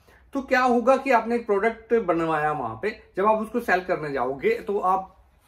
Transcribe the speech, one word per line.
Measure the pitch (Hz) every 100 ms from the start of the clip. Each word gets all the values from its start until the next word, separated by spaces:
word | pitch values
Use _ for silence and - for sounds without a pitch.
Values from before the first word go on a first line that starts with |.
| _ _ _
तो | 277
क्या | 262 254
होगा | 254 240 233 262
कि | 269
आपने | 233 220 240
एक | 233
product | 196 226 - -
बनवाया | 233 180 165 165 156 151
वहां | 147 117 113
पे, | 208 214 - -
जब | 208
आप | 220
उसको | 214 240
सेल | 233 185
करने | 180 160 147
जाओगे, | 135 123 131 185
तो | 233 - 196
आप | 185 190 190 - _ _